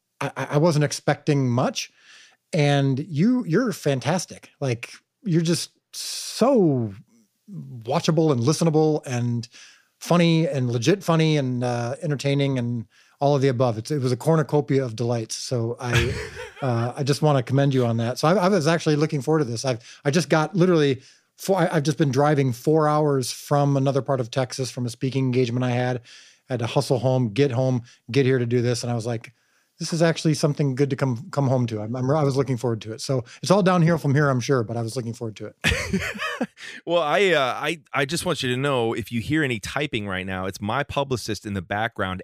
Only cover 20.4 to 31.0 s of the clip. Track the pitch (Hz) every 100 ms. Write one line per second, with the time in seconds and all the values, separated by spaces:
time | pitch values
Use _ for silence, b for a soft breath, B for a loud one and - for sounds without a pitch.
20.4 | 151 196 175 170 143 127 B B B B
21.4 | - 190 175 170 143 147 151 127 143 147
22.4 | 135 117 - 156 151 151 151 139 120 -
23.4 | - 143 143 139 135 135 - 135 117 135
24.4 | 127 - 123 - 120 - 135 131 131 123
25.4 | 123 123 127 120 123 123 - B B B
26.4 | B 123 117 151 - 127 127 127 123 101
27.4 | 143 127 131 127 120 B B 120 127 131
28.4 | 120 123 120 120 120 120 110 113 - -
29.4 | _ _ _ - 165 165 165 160 165 151
30.4 | 156 139 143 127 143 135